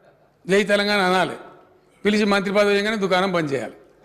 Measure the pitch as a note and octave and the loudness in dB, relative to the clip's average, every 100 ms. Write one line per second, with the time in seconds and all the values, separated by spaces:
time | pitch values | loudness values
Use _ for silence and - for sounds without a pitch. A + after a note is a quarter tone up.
0 | _ _ _ _ E3 G3 G#3 G3+ G3+ G#3 | _ _ _ _ -2 0 2 0 0 0
1 | F#3 F#3 D#3 A#2 - - - _ _ _ | 2 2 0 -4 -16 -20 -20 _ _ _
2 | G3+ G#3+ G#3+ G3+ F#3+ G3 G#3 G3+ G#3 A3 | -2 0 2 0 0 0 2 2 0 -4
3 | F#3+ F#3 G3 F3 D3+ C3+ A2 - - _ | 0 0 0 -2 -2 -4 -6 -12 -20 _